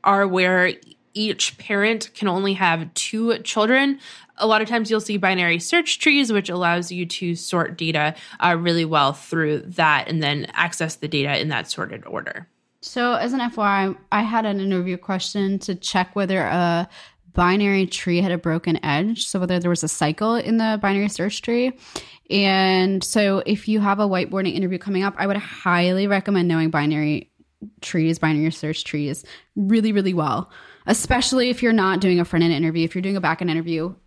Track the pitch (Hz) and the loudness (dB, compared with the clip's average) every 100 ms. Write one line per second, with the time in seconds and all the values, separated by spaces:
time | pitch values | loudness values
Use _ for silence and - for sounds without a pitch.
0 | - 196 196 180 180 185 180 - - _ | 4 4 4 2 4 4 2 -2 -16 _
1 | _ 208 214 - - - - 202 214 226 | _ -4 -4 -2 -4 -6 -4 0 2 0
2 | - - 202 180 196 185 185 165 165 - | -6 -4 -2 0 -2 2 2 2 -4 -8
3 | - 220 226 220 - 214 214 262 277 277 | -6 -2 0 -2 -2 0 4 4 2 -2
4 | - - - - 220 214 214 233 214 214 | -8 -20 -20 -4 2 2 2 -2 0 -2
5 | 214 208 185 185 175 165 - 349 320 - | -2 0 2 2 2 0 2 0 0 0
6 | 311 285 247 208 196 180 170 175 175 180 | 2 4 4 0 0 0 2 0 -2 -6
7 | 170 - 175 170 - 175 - 170 165 160 | -6 -4 -4 -4 -2 -2 -2 -4 -2 0
8 | 151 156 - - 175 170 175 170 160 156 | 0 -2 -18 0 2 2 2 0 2 2
9 | 139 143 - 165 151 151 - 170 156 143 | 2 -2 -6 -2 0 -2 -6 0 2 2
10 | - 160 147 147 - - 165 - 160 - | 0 -2 -2 -2 -4 -2 -2 -2 -6 -6
11 | 151 156 139 143 151 127 - - - 107 | -4 -2 0 -2 -2 -4 -6 -8 -8 -10
12 | - - - - 175 _ _ _ - 247 | -10 -10 -8 -12 -16 _ _ _ -10 -4
13 | 247 233 240 262 240 240 208 196 190 - | 0 0 -2 -2 -4 0 0 2 0 -4
14 | _ 208 220 226 220 196 196 185 180 180 | _ 0 2 0 0 -2 0 0 -2 -6
15 | - 190 - 202 196 196 - 185 - 190 | -4 -4 -4 -2 0 -2 -4 -6 -2 -2
16 | 180 208 190 190 113 175 175 170 180 - | -2 -2 -2 0 0 0 2 0 -4 -10
17 | - _ _ - 180 196 202 196 180 - | -20 _ _ 0 2 4 4 2 0 -2
18 | 185 175 190 175 170 160 170 165 156 147 | 0 0 0 0 0 -2 0 -2 0 0
19 | 202 226 - 190 180 180 175 175 - - | 0 -2 -4 -2 0 0 0 0 -2 -2
20 | 151 - 220 233 - 226 220 214 208 196 | -2 0 0 0 0 0 0 0 0 0
21 | 202 - 190 - - 240 254 254 - - | -2 -2 -4 -4 -2 0 -2 -4 -16 -16
22 | - - _ 196 196 190 190 185 185 190 | -16 -20 _ 0 2 4 4 4 2 0
23 | - 220 202 196 - 208 - 214 202 196 | 0 2 2 2 0 -2 0 0 2 2
24 | 208 185 - 190 190 - 185 185 202 185 | 0 0 -2 -2 -2 -2 -2 -4 -4 -2
25 | 196 - 196 202 - - 185 175 180 185 | -2 -2 -2 -2 -6 -4 0 2 2 2
26 | 202 196 196 196 175 160 160 156 147 151 | 2 0 2 2 2 2 2 2 0 0
27 | 151 147 - _ _ _ 208 _ - 180 | 0 -2 -6 _ _ _ -20 _ -4 0
28 | 160 165 156 151 160 156 151 156 - 151 | 0 2 0 2 0 -2 -6 -6 -6 -6
29 | 147 - - - _ - 196 226 220 202 | -4 -8 -12 -20 _ -4 2 2 2 0
30 | 190 175 151 113 180 - - - - 233 | 0 0 -2 -4 -6 -16 -20 -12 -2 0
31 | - 254 254 262 247 247 233 226 190 190 | 2 0 2 2 2 2 2 4 2 2
32 | 190 175 170 170 170 151 165 165 165 180 | 4 4 2 2 2 2 0 0 -2 -2
33 | 190 196 170 160 175 160 165 165 170 185 | -2 -2 -2 -2 -2 -2 -2 -4 -4 -10